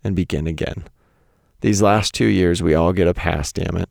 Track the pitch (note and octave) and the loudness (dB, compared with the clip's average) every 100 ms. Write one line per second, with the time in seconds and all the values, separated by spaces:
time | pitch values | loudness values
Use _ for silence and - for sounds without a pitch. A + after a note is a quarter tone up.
0 | G2+ F#2 F2 D2+ D#2+ D#2 - - - _ | -6 -4 -2 -4 -4 -6 -6 -8 -16 _
1 | _ _ _ _ _ _ - G2+ G2+ G#2+ | _ _ _ _ _ _ 0 2 4 4
2 | G2+ - A2+ G2 F2 E2+ E2 D#2 E2+ F#2 | 0 0 2 4 2 2 2 2 2 2
3 | F2 F2+ E2+ E2 - - F#2 F2 F#2 | 0 0 -2 -4 -4 -6 -4 -4 -6